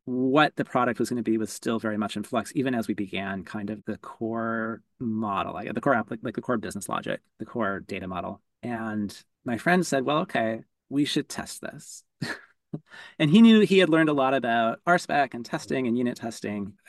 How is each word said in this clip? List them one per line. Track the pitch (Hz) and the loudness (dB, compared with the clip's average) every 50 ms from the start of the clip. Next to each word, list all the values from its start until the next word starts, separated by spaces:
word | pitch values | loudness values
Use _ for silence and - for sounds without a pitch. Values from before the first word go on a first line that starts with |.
| - | -10
what | 127 123 127 131 131 131 151 151 147 - | -6 -2 -2 0 2 4 4 4 2 2
the | - 139 | -4 -4
product | - - 127 123 123 110 - | -2 0 0 0 0 0 -2
was | 120 - | -2 -2
gonna | 123 120 | -2 -2
be | 110 113 113 | -2 0 0
was | 113 110 104 | 0 -2 -4
still | - - - 120 117 | -6 -6 -4 -4 -4
very | 110 - 110 107 | -2 -4 -4 -4
much | 104 107 101 - | -4 -4 -4 -6
in | 107 104 | -8 -6
flux, | - - 113 104 - - | -4 -4 -4 -4 -4 -4
even | - 127 135 127 | -4 -2 -2 -2
as | 117 110 | -2 -2
we | - 104 | -4 -4
began | 95 101 92 - 95 98 98 98 95 87 | -4 -6 -6 -6 -6 -6 -6 -6 -8 -8
kind | - - 110 101 104 | -10 -10 -8 -8 -8
of | 107 104 - | -8 -8 -8
the | - 104 | -10 -10
core | - - - - - 117 113 113 117 113 113 113 113 110 113 113 98 _ _ _ - | -10 -10 -16 -12 -8 -6 -6 -4 -4 -4 -4 -4 -4 -4 -6 -8 -10 _ _ _ -8
model, | 127 117 110 110 113 104 98 92 87 95 90 | -6 -4 -2 -2 -2 -2 -2 -2 -4 -4 -6
like, | 87 101 - | -8 -8 -6
the | - 120 | -4 -2
core | - 147 131 | 2 2 2
app, | 113 107 - | 2 0 -4
like, | 120 113 - | -8 -10 -8
like, | 131 - | -8 -8
the | - | -6
core | - - 123 | -2 -2 -2
business | 113 101 92 90 101 - - | -2 -2 -6 -8 -8 -8 -6
logic, | - 50 - - - - _ _ _ | -6 -6 -4 -6 -8 -8 _ _ _
the | - 104 | -16 -14
core | - - 120 110 98 98 90 | -10 -6 -4 -4 -4 -4 -6
data | - - 98 95 92 | -8 -10 -10 -8 -8
model. | 92 92 87 90 95 98 - _ _ _ _ - | -8 -8 -8 -8 -8 -10 -12 _ _ _ _ -10
And | 120 120 113 113 110 107 107 104 95 - - - _ _ _ - | -8 -8 -6 -6 -6 -4 -4 -6 -6 -8 -12 -20 _ _ _ -8
my | 123 120 | -6 -4
friend | 110 - 175 175 185 165 | -2 0 2 2 2 2
said, | - 143 135 123 | 0 0 0 0
"Well, | 135 147 156 | 0 0 -2
okay, | 190 - - 127 113 110 113 113 - _ _ _ _ - | -2 -2 -2 -2 0 -2 -2 -6 -10 _ _ _ _ -4
we | 131 139 147 | -2 0 0
should | 131 - 151 135 - | 0 0 -4 -4 -6
test | - - - - - - | -8 -12 -10 -12 -12 -14
this." | - - - 151 - - - - - _ _ - | -14 -14 -14 -14 -18 -18 -20 -20 -20 _ _ -10
<laughs> | - - - - - _ _ _ _ _ - - _ _ - - - - - - | -8 -8 -8 -10 -14 _ _ _ _ _ -14 -14 _ _ -20 -20 -20 -10 -2 0
And | 160 147 | 4 6
he | 160 214 226 | 10 10 12
knew, | 226 220 214 | 12 10 10
he | 208 165 196 | 8 8 8
had | 190 185 156 | 6 6 6
learned | 156 160 160 156 | 6 4 4 4
a | 147 | 4
lot | 139 131 131 135 | 2 2 2 2
about | 135 120 120 117 117 113 113 117 - - | 2 2 2 2 2 2 0 -2 0 2
R | 170 175 | 2 2
spec | 175 - - - 143 139 123 - | 2 2 0 2 2 2 0 -2
and | 120 117 | -8 -8
testing | - - 110 - - 147 135 131 | -6 -6 -6 -4 -2 -2 0 0
and | 120 113 | 0 0
unit | 123 123 120 - | 0 0 -2 -4
testing. | - 117 113 - - - 107 104 104 101 95 - _ _ | -4 -8 -10 -10 -8 -8 -6 -6 -6 -8 -10 -12 _ _